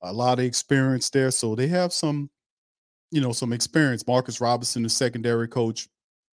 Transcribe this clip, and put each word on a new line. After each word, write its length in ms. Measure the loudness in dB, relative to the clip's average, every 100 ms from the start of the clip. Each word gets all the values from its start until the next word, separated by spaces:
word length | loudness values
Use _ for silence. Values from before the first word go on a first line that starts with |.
a 100 | -10
lot 260 | -2 0 2
of 60 |
experience 640 | 0 -2 2 4 4 2 0
there. 220 | 2 2
So 240 | 0 -2
they 140 | 0 0
have 260 | 0 0
some, 340 | -2 -2 -2 -6 _ _ _ _ _ _ _ _
you 120 | -2
know, 100 | 0
some 220 | -2 -2
experience. 520 | -2 0 2 2 2 0
Marcus 320 | 0 0 -2
Robinson, 440 | 0 0 -2 -4
the 80 | -2
secondary 580 | 0 0 0 0 0 0
coach, 400 | -2 -2 -4 -12 _ _ _ _